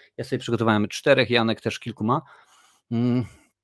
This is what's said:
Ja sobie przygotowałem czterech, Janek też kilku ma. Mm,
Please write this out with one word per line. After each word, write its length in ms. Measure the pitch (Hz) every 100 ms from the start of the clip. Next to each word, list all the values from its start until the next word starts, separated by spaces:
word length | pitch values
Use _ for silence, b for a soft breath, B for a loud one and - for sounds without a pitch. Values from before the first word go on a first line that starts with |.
| B -
Ja 60 |
sobie 160 | - 127
przygotowałem 480 | - 113 113 107 104
czterech, 420 | - 147 135 117
Janek 320 | 120 113 107
też 180 | 110 -
kilku 240 | 113 -
ma. 180 | 110 147 b b b b b b -
Mm, 340 | 117 123 123 113 b b _